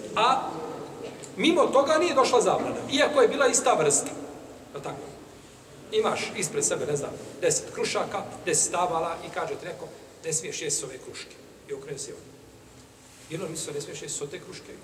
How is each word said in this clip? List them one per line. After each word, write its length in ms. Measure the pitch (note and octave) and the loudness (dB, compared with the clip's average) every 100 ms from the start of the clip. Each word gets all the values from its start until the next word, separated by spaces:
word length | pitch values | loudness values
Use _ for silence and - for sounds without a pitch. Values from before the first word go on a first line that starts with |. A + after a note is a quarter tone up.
| - G3+ | -4 2
a 340 | A#3+ C4 - - - - - - - - - - | 4 4 0 -6 -8 -8 -10 -10 -12 -12 -10 0
mimo 300 | C#4 F4 A#3 | 4 6 6
toga 320 | C4 C#4+ D#4 | 6 6 4
nije 160 | F4 | 4
došla 260 | C4 A#3+ A#3+ | 4 6 6
zabrana, 360 | F#3+ - - - - | 6 4 0 -4 0
iako 280 | C#3 - - | 2 4 6
je 80 | D3 | 6
bila 180 | C3+ C3 | 6 4
ista 280 | C3 B3 | 4 4
vrsta. 360 | - D3 - - - - - - - - | 4 4 2 0 -6 -10 -12 -16 -18 -14
Je 40 | C#3 | -12
li 60 | |
tako? 140 | C#3 C#3+ - - - - - - - - - | -10 -10 -12 -14 -18 -20 -20 -20 -20 -20 -4
Imaš 400 | G#3+ G3+ - - A3 | 2 2 2 -2 -2
ispred 280 | - D3 | -2 0
sebe, 220 | - F3 D#3 | 0 0 0
ne 100 | C#3+ | -2
znam, 140 | - - - - | -2 -8 -12 0
deset 240 | E3+ D3 - | 2 2 -2
krušaka, 480 | - A3 G#3 - G3 - - | -4 -2 0 -2 -4 -8 -8
deset 200 | F3+ D#3 | 0 2
stabala 520 | - F3 F3+ E3 E3 E3 F3 | 2 2 0 0 -2 -4 -8
i 40 | |
kaže 200 | F3+ D#3+ | -6 -6
ti 120 | C#3+ F3+ | -6 -8
neko, 220 | E3 E3+ - - - | -10 -12 -14 -20 -12
„Ne 80 | D#3+ | -4
smiješ 300 | D#3 D3+ C#3+ | -4 -4 -6
jesti 180 | D#3 - | -4 -4
s 40 | |
ove 140 | C3 C3 | -4 -10
kruške.” 360 | - - - - - - - | -14 -14 -14 -18 -20 -18 -12
I 40 | |
okrene 260 | C3+ D#3 C3+ | -10 -10 -10
se 140 | - | -10
on. 80 | - - - - - - - - - - - - | -12 -16 -20 -20 -20 -20 -20 -20 -20 -20 -20 -10
Ili 140 | D#3+ | -8
on 60 | D#3+ | -6
misli, 220 | - - | -6 -6
„Ne 80 | C#3+ | -8
smiješ 220 | C#3+ D#3 | -8 -10
jesti 240 | A#2 - C#3+ | -8 -8 -8
s 40 | |
te 100 | F3+ | -10
kruške” 320 | - - - G2+ | -14 -16 -16 -16